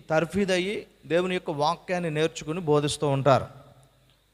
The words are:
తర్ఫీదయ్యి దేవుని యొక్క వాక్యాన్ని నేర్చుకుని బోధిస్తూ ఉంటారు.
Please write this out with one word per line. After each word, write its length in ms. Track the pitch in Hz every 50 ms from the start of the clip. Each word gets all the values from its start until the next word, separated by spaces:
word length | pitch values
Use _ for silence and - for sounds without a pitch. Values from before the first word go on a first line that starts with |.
| - -
తర్ఫీదయ్యి 760 | 160 160 165 160 - 196 202 185 190 180 180 196 214 - - - _ _ -
దేవుని 280 | 135 156 175 180 185 180
యొక్క 160 | 180 180 -
వాక్యాన్ని 600 | 160 143 147 156 170 - - - 185 180 175 165
నేర్చుకుని 500 | 151 151 156 165 165 - 151 151 156 185
బోధిస్తూ 460 | 180 147 147 147 147 147 143 - 156
ఉంటారు. 400 | 147 139 135 135 147 131 113 - - - - - - - _ _ _ _ _ _ _ _ _ _ _